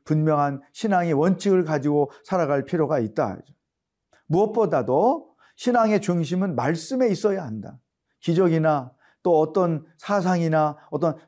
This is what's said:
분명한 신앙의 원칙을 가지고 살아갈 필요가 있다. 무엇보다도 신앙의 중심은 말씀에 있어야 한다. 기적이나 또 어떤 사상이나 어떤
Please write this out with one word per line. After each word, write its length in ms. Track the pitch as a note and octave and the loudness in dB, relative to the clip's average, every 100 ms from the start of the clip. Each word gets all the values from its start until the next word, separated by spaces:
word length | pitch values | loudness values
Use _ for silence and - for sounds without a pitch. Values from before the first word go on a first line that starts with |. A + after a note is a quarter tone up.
분명한 560 | - D#3 D#3 D3+ C#3+ C#3 - | -2 0 2 2 0 -4 -14
신앙의 420 | - A3 F#3+ F3 | -8 -2 0 2
원칙을 500 | C#3+ E3 F#3 G3+ F#3 | 2 2 2 2 2
가지고 460 | E3 D3+ C#3+ D3 C#3+ - | 2 -2 0 0 0 -4
살아갈 400 | - F#3 D3+ C#3 | -6 -2 0 -2
필요가 340 | C3+ F3 D3 D3 | -2 -2 0 0
있다. 400 | A2 C3 A#2+ F2+ - _ _ _ _ _ _ _ _ | -2 -2 -4 -6 -16 _ _ _ _ _ _ _ _
무엇보다도 1040 | D#3+ G#3+ G#3+ G3+ D3+ A2+ C3+ A3 D#4 - _ _ _ | 0 0 0 0 0 0 2 2 0 -6 _ _ _
신앙의 460 | - A#3+ A3 G#3 | -2 2 2 0
중심은 520 | G#3 F3 D3+ F3+ G3 | 0 -2 -2 -2 -2
말씀에 540 | B2+ B2+ E3 - C4 B3 | -2 -2 -4 -4 -2 0
있어야 360 | G3 G#3+ F#3+ | 0 -2 -2
한다. 340 | D3 G#2+ G2 C3+ _ _ _ _ | -6 -10 -12 -18 _ _ _ _
기적이나 720 | - E3+ F#3 E3 D#3+ D3 B2 _ _ _ | -2 2 2 2 2 0 -4 _ _ _
또 180 | F#3 E3 | 2 2
어떤 440 | D#3 F3 F3 D#3+ - _ | 2 0 0 -2 -8 _
사상이나 800 | - G3+ F3+ F3+ E3 D#3 D3+ C#3+ - | -4 -2 0 0 2 2 0 -4 -8
어떤 260 | D3 E3 D#3+ | -2 -2 -4